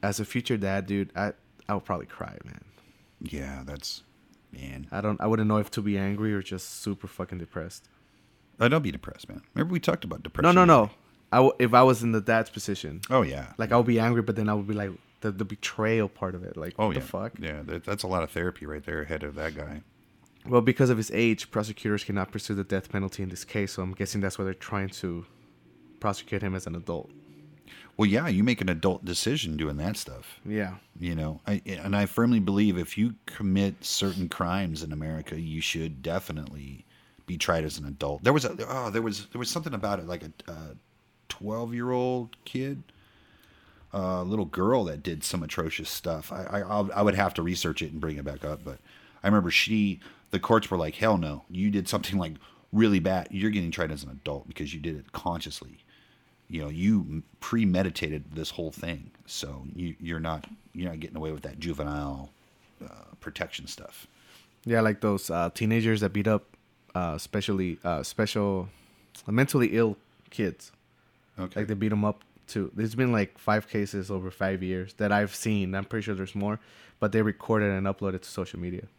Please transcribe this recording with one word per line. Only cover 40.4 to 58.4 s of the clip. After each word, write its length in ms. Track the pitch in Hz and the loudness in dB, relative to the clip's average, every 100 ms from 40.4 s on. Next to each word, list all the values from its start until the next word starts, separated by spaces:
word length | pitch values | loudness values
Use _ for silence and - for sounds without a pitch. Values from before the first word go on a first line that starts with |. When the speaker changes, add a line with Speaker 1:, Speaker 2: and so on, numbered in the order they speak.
| - | -16
Speaker 2:
a 240 | 82 80 53 _ _ _ _ _ | -14 -14 -16 _ _ _ _ _
twelve-year-old 1080 | - 101 110 117 120 120 127 123 127 120 - | -10 -6 -4 -4 -4 -2 0 0 0 -4 -12
kid, 400 | - - 135 139 - - _ _ _ _ _ _ _ - - | -8 -6 -4 -6 -12 -20 _ _ _ _ _ _ _ -20 -8
a 300 | 101 92 92 | -4 -2 0
little 220 | 90 107 90 | 0 0 -2
girl 380 | 92 95 127 92 | 0 4 4 2
that 160 | 73 | -4
did 220 | 82 80 | -6 -6
some 180 | - 92 | -4 -4
atrocious 480 | 82 - 80 - 82 | -4 -4 -4 -4 -8
stuff. 440 | - - 82 76 | -8 -4 -6 -6
I, 100 | 78 | -10
I, 160 | - 101 | -6 -4
I'll, 300 | 98 104 98 | -2 0 0
I 80 | 101 | 4
would 140 | 104 95 | 4 6
have 180 | 98 - | 2 2
to 60 | |
research 400 | 85 87 87 76 | -2 0 0 -2
it 120 | 80 | -4
and 80 | 78 | -4
bring 160 | 80 73 | -4 -4
it 80 | 71 | -6
back 180 | 71 | -6
up, 220 | 73 76 80 | -6 -8 -10
but 140 | 67 - - - - | -14 -18 -20 -20 -4
I 40 | 98 | 4
remember 240 | 104 87 | 4 6
she, 500 | - - 110 104 90 - - _ | 2 4 4 2 0 -10 -20 _
the 80 | 98 | -4
courts 300 | - 113 104 | 4 4 4
were 80 | 92 | -2
like, 180 | 78 - | -2 0
"Hell 220 | 110 101 | 2 4
no, 280 | 80 73 - | 2 -4 -8
you 220 | 90 101 | 0 2
did 160 | 101 90 | 2 0
something, 320 | 104 - 98 | -2 0 -2
like, 140 | 82 76 - - _ | -2 -6 -16 -20 _
really 260 | 104 113 98 | 4 6 6
bad. 300 | 85 95 - | 4 0 -2
You're 200 | 98 107 | -2 0
getting 200 | 107 85 | 0 -2
tried 200 | 80 82 | -2 -4
as 120 | 76 | -4
an 60 | 71 | -10
adult 400 | 65 - 71 - | -12 -8 -8 -10
because 240 | - 73 | -10 -8
you 80 | 80 | -6
did 160 | 78 76 | -8 -8
it 160 | 67 | -10
consciously." 640 | - - 85 80 - 67 78 _ _ _ _ _ _ _ | -8 -6 -6 -6 -12 -16 -20 _ _ _ _ _ _ _
You 140 | 82 | -8
know, 80 | 73 | -6
you 300 | 78 95 110 82 | 0 4 4 2
m-, 140 | 78 - _ | -6 -8 _
premeditated 840 | - 117 107 90 90 80 80 76 71 | -2 2 4 4 2 0 -4 -4 -8
this 180 | 76 | -8